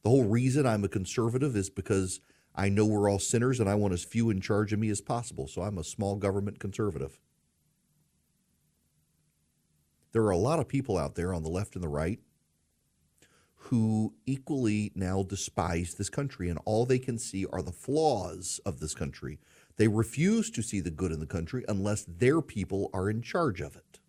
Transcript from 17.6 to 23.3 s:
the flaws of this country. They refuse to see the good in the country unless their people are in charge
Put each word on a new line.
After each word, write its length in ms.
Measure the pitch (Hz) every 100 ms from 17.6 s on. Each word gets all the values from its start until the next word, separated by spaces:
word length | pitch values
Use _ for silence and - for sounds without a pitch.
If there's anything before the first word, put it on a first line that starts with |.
the 80 | 87
flaws 880 | 87 - 143 156 117 90 85 87 - -
of 140 | 69
this 120 | 76
country. 460 | - 76 - 67 73 _ _ _ -
They 100 | 110
refuse 640 | 104 117 - 175 226 208
to 120 | -
see 180 | 107 101
the 100 | 87
good 220 | 78 92
in 80 | 80
the 60 | 78
country 380 | 90 85 127 -
unless 360 | 98 101 107
their 380 | - 85 120 165
people 480 | - - 92 98 98
are 160 | 95 95
in 140 | 110
charge 380 | 120